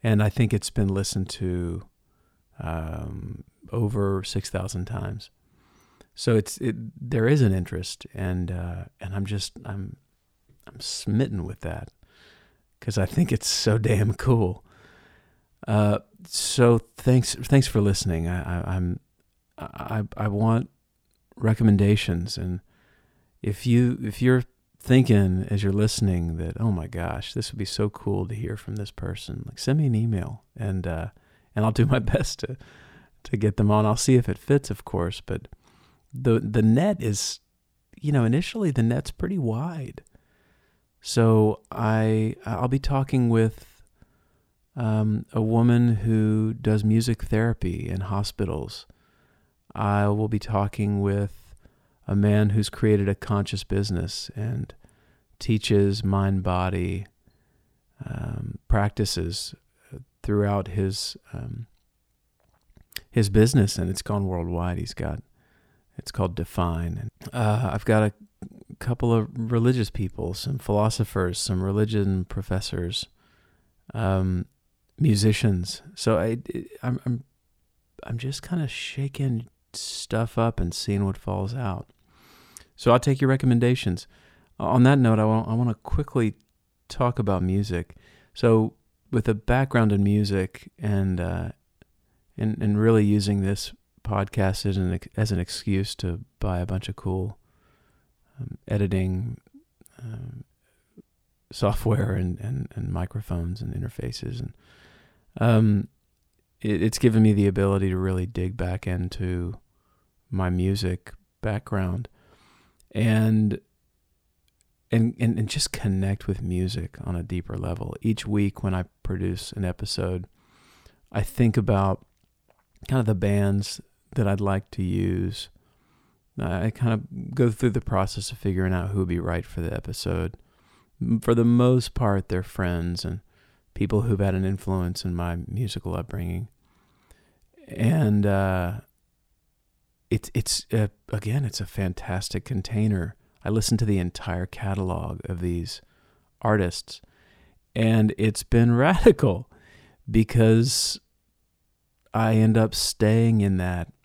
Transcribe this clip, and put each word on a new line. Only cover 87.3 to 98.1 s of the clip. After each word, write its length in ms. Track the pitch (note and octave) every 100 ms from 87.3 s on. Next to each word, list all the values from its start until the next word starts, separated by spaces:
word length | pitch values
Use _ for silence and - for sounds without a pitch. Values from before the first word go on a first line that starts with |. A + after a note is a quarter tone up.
| F#2+
music. 540 | F2+ F#2+ G2+ F2 E2+ - _ _ _
So 400 | - A#2+ A2 A2 _ _ _ _
with 180 | A#2 A2
a 60 |
background 580 | G#2 - B2 C3+ B2 A2
in 100 | G2+
music 680 | G2+ G#2 G2+ G2 F#2 - - _
and, 420 | G#2 G2+ F#2+ F2+
uh, 280 | F2 F2 E2+ - _ _ _ _ _ _ _ -
and, 260 | A2 G#2+
and 160 | G#2+ G#2
really 260 | A2 A2+
using 360 | G#2 G#2 G2+ G2+
this 320 | F#2+ G2+ - - _ _
podcast 600 | - G2+ G2 - F#2+ F#2+
as 120 | G2+ F#2+
an 180 | F#2
ex-, 140 | F2+ - -
as 160 | G#2+
an 60 | G2
excuse 560 | F2 - - G2 G2 -
to 240 | F#2 E2+ - _
buy 220 | G#2 F2+
a 60 | F2+
bunch 220 | F#2+ -
of 80 | G2+
cool, 420 | F#2+ F#2 G2+ - _ _ _ _ _ _ _